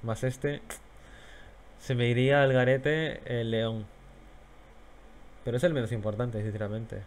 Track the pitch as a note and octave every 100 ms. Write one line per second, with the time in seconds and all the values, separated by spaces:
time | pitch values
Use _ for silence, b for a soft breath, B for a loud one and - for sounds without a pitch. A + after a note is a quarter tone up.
0 | A2+ A2 B2+ B2+ C#3+ C#3+ - - - -
1 | B B B B B B - - - B2
2 | A#2+ A#2+ B2+ C#3+ C3+ B2+ B2 C3+ C3+ D#3
3 | D#3 - - A#2+ A2+ A2+ A2+ A2 G2+ -
4 | - - - - - - - - - -
5 | - - - - - A#2+ F3 D3+ A2+ A2+
6 | G#2 G#2 B2 G#2+ G#2+ G#2 G#2 A2 A2+ G#2